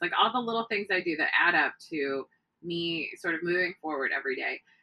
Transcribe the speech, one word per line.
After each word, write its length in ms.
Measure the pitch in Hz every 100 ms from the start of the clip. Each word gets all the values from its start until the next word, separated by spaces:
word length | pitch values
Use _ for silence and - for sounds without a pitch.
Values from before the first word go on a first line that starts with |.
like, 120 | 170 -
all 140 | 214
the 80 | 247
little 260 | 233 226 226
things 220 | 208 208
I 100 | 185
do 160 | 175 156
that 140 | - -
add 160 | - -
up 200 | - - -
to 380 | 156 139 135 - _ _ _
me 480 | 170 170 170 165 - -
sort 180 | 170 160
of 80 |
moving 320 | 175 180 175 -
forward 300 | 156 143 131 -
every 200 | - -
day. 260 | - 131 _ _